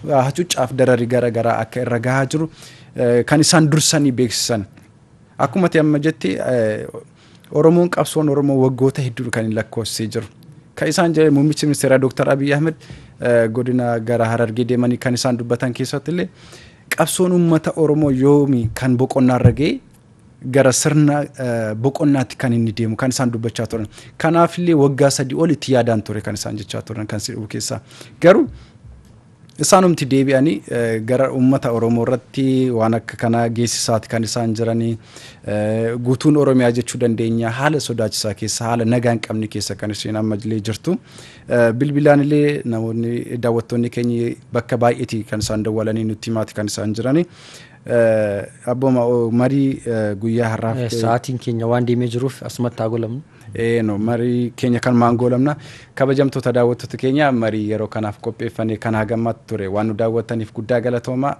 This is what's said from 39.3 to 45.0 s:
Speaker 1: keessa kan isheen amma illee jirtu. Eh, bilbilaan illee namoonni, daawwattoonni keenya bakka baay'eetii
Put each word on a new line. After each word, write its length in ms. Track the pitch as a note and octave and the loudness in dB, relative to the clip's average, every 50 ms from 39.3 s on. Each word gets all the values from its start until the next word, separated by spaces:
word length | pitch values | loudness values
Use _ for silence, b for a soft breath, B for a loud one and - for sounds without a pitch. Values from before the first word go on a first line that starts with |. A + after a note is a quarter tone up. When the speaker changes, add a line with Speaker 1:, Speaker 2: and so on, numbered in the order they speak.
| A2+ A2 A2 G#2+ | -6 -6 -6 -6
Speaker 1:
keessa 260 | - G#2+ G2+ - G2+ | -6 -8 -6 -6 -8
kan 160 | - - G#2 | -8 -6 -8
isheen 260 | G#2 - - - G#2+ | -8 -6 -6 -6 -4
amma 200 | G#2+ A2+ A2 G#2+ | -4 -4 -4 -4
illee 240 | G2+ G#2 A2 A2+ A2 | -4 -4 -4 -4 -4
jirtu. 380 | G2+ A2+ G#2 - - D#3+ F#3 - B B B B B B B B B - | -4 -6 -8 -6 -4 -4 -4 -4 B B B B B B B B B -2
Eh, 240 | C3 A#2+ A#2 A#2 | 2 2 4 2
bilbilaan 480 | A2 B2 C3+ D3 C#3 C#3+ D3 D3 C#3+ C#3+ | 2 0 -2 0 0 2 4 6 6 6
illee 400 | C#3+ C#3+ D3 D3 D3 D3 D3 - - | 4 2 2 2 2 2 0 -2 -4
namoonni, 720 | A#2+ A2+ A2 A2 A2+ A2+ A#2 A#2 A#2 A#2+ A#2+ - - B2+ A#2+ | -4 -4 -4 -4 -4 -4 -4 -4 -2 -4 -6 -6 -8 -8 -4
daawwattoonni 480 | A#2 A#2+ A2+ A#2 A2+ - B2 A#2+ A#2+ A#2 | -2 0 0 -2 -2 -2 -2 -2 -2 -2
keenya 440 | - B2 A#2+ A#2+ A#2+ A#2 A#2 A#2+ C3 - - - | -2 -4 -2 -2 -2 -2 -2 -4 -6 -8 -12 -4
bakka 240 | - A#2+ A#2 - C3 A#2 | -4 -4 -2 -2 -2 2
baay'eetii 460 | A#2+ A#2+ A#2+ B2+ | 2 2 2 0